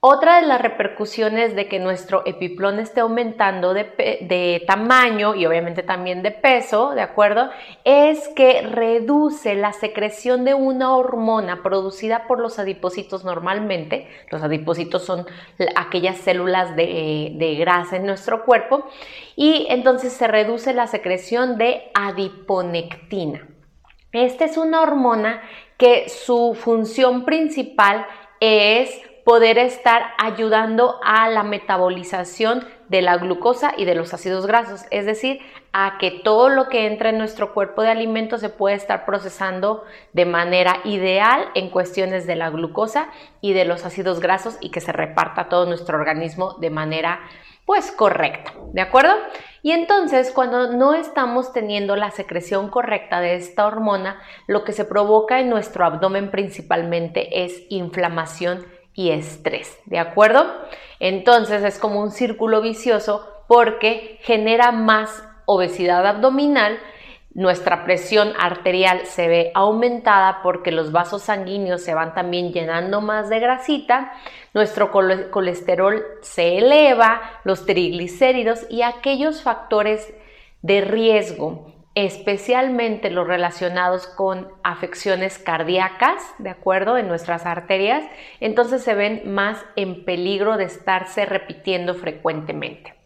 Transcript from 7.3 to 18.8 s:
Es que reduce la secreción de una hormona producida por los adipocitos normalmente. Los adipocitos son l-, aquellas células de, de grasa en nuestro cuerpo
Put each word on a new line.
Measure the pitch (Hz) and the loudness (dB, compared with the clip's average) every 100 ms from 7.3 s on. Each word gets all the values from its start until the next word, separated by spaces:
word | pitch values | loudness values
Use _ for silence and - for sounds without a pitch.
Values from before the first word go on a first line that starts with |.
| 208 262 - - - | 4 -2 -4 -20 -6
Es | - 277 294 302 - | 4 6 6 4 -4
que | - 262 254 | 4 6 6
reduce | 214 220 226 233 226 285 302 294 226 202 | 0 -2 2 0 2 2 2 0 -4 0
la | 208 | -2
secreción | 202 214 214 214 214 247 254 254 | -2 -6 -2 -4 -4 -2 0 2
de | |
una | 277 269 262 262 262 | 2 2 0 2 2
hormona | 254 240 226 220 190 180 | 2 0 0 0 -2 -4
producida | 190 196 190 190 220 233 233 | -2 -2 -2 -6 -4 -4 0
por | 247 | -2
los | 233 220 | -2 -4
adipocitos | 196 190 180 180 185 190 185 | -6 -4 -6 -6 -8 -8 -6
normalmente. | 170 175 196 214 185 156 - - - - | -6 -4 -4 -2 -6 -4 -8 -8 -20 -12
Los | 156 | -6
adipocitos | 156 151 156 165 170 - | -4 -4 -2 -4 -2 -6
son | 180 180 175 - - _ | -4 -8 -8 -16 -20 _
l-, | 175 170 | -2 -2
aquellas | 175 185 180 180 | -2 -2 -2 -2
células | - 180 180 185 180 160 | -2 0 0 0 -2 -2
de, | 170 175 156 151 156 151 | -2 -2 -4 -4 -6 -4
de | 160 151 | -4 -2
grasa | 170 175 175 185 | 2 0 0 -6
en | 196 | -4
nuestro | 190 - 226 226 | -6 -4 -4 4
cuerpo | 233 247 277 | 2 4 -2